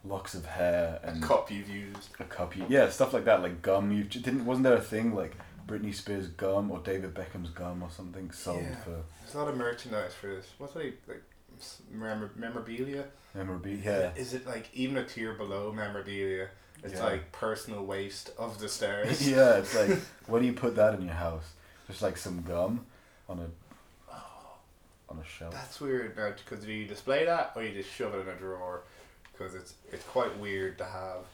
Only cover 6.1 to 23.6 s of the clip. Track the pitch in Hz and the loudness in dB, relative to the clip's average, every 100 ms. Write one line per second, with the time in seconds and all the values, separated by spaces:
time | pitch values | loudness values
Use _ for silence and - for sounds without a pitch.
6.1 | 98 92 85 95 98 101 92 95 95 95 | -4 -4 -2 2 2 2 -4 -2 -2 -2
7.1 | 82 - 95 87 82 87 90 87 - 90 | -6 -8 -8 -8 -6 -6 -6 -8 -10 -12
8.1 | 95 90 - - 87 135 123 90 82 80 | -10 -10 -8 -6 -4 -4 -6 -8 -8 -10
9.1 | - - 147 147 131 120 120 127 107 107 | -14 -10 -6 -4 -2 -2 -4 -6 -4 -4
10.1 | - 101 95 - - 139 165 139 - - | -8 -8 -10 -12 -16 -12 -8 -8 -10 -14
11.1 | - - - - - - - - 110 110 | -16 -16 -20 -20 -18 -18 -18 -14 -10 -6
12.1 | 107 104 113 117 120 113 117 135 139 139 | -4 -6 -8 -8 -8 -8 -6 -4 -6 -8
13.1 | - - 98 95 90 95 101 104 98 90 | -14 -14 -8 -6 -6 -6 -4 0 2 2
14.1 | 85 123 127 127 117 110 127 131 131 123 | -2 -6 -6 -6 -8 -8 -4 0 0 -4
15.1 | 117 113 107 101 98 104 107 104 101 98 | -6 -6 -4 -4 -4 -4 -4 -4 -4 -6
16.1 | 98 98 92 95 - - - 101 95 131 | -2 0 0 -4 -10 -20 -14 -10 0 0
17.1 | - - - 110 107 - 104 98 98 98 | 0 -4 -4 -2 -2 -6 -6 -4 -4 -4
18.1 | - - - 113 104 104 - 104 101 110 | -8 -12 -6 -6 -4 -6 0 0 2 2
19.1 | 139 139 131 127 104 95 113 101 92 - | 4 6 10 10 10 6 4 6 4 0
20.1 | - - 117 127 120 123 107 107 101 87 | -14 2 4 4 4 2 8 6 6 -2
21.1 | 82 85 82 80 - - - - 98 101 | -2 -2 -2 -8 -16 -20 -20 -14 -2 -2
22.1 | - 98 87 82 85 92 120 - - - | -2 -6 -6 -2 0 2 0 -4 -20 -20
23.1 | - - 87 85 82 | -20 -10 -8 -8 -10